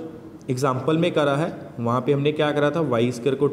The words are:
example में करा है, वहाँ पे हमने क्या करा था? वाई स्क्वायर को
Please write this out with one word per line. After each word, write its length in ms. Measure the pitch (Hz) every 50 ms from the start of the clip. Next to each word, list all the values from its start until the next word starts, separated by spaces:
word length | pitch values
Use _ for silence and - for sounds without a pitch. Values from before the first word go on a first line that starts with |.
| 160 - - - - - - - - -
example 480 | 131 123 139 139 127 123 - 165 160 160
में 120 | 175 175 -
करा 220 | 160 147 143 139
है, 160 | 139 165 196 - - - - - -
वहाँ 200 | 117 117 120 127
पे 120 | 120 143 143
हमने 200 | 139 143 151 151
क्या 180 | 151 151 147 143
करा 180 | 147 143 147
था? 100 | 147 170 160
वाई 280 | 135 120 113 120 123 123
स्क्वायर 220 | - - 139 131
को 120 | 127 147 135